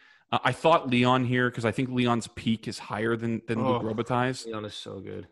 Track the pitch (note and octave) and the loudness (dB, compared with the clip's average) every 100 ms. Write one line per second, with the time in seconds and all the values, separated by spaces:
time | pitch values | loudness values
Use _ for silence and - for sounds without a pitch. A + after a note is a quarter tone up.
0 | _ _ _ A#2+ - B2 E3 E3 C#3 B2 | _ _ _ 0 0 2 4 4 4 4
1 | B2 B2+ A#2+ B2 B2 A#2 A2+ G#2 B2+ B2+ | 6 4 4 2 2 2 0 0 -2 0
2 | B2 A#2+ - - - A2+ - G#2+ - G#2 | 2 2 -2 -6 -2 -2 -2 -10 -8 -4
3 | A2+ A#2 A#2 A2+ - A#2 C3 A#2+ A2 A2 | -2 -2 -2 -4 -4 -2 0 0 -2 -4
4 | A2+ B2+ B2+ B2+ A#2 A2 G#2 - G#2+ G2 | 0 0 0 -2 -8 -10 -10 -12 -12 -12
5 | G2 G2 F#2 | -10 -12 -14